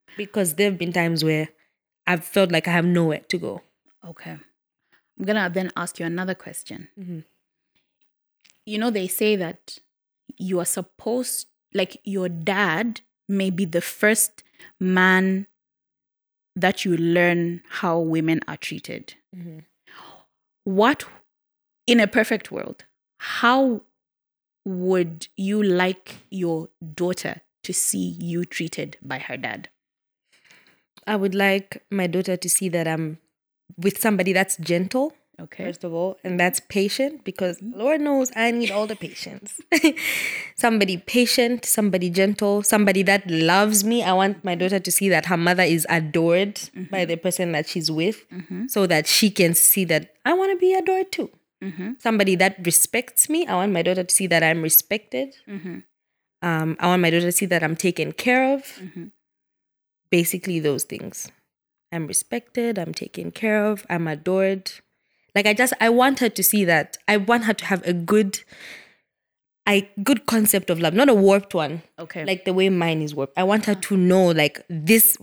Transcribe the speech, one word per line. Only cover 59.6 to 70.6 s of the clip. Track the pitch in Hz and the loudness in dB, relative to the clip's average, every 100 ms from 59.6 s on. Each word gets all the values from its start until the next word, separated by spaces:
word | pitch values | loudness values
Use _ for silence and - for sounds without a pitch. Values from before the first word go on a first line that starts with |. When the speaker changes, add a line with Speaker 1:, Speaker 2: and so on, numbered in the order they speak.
| _ _ _ _ - | _ _ _ _ -2
Speaker 1:
Basically | 175 170 185 185 170 | 0 0 -2 -4 -2
those | 151 135 | -2 -2
things. | - - - - - _ _ _ _ _ - | -6 -12 -14 -14 -18 _ _ _ _ _ -12
I'm | 170 151 | -8 -4
respected, | - - 240 - - 233 202 | -4 -4 -6 -6 -4 -2 -2
I'm | 165 | -6
taken | 160 - - 170 | -8 -10 -10 -10
care | - 220 214 208 | -4 0 2 0
of, | 202 - | -2 -4
I'm | 175 165 | -4 -4
adored. | 151 156 190 190 196 - - _ _ _ _ _ | -4 -2 2 2 -2 -8 -16 _ _ _ _ _
Like, | 202 208 | 2 4
I | |
just, | 208 254 - | 4 2 4
I | 226 | 4
want | 233 254 269 | 6 4 4
her | 233 | 0
to | 202 | 2
see | 185 208 180 | 2 4 4
that. | 160 165 - - | 2 0 -6 0
I | 208 | 2
want | 196 240 220 | 4 2 2
her | |
to | 214 - | -2 -2
have | 185 170 | -2 0
a | |
good, | 175 165 208 196 - - - - - - _ _ _ _ _ _ _ - | -2 2 2 2 -2 -12 -20 -20 -20 -20 _ _ _ _ _ _ _ 2
I, | 202 196 - | 2 0 -4
good | 202 285 - | 0 0 2
concept | 226 214 196 | 0 2 2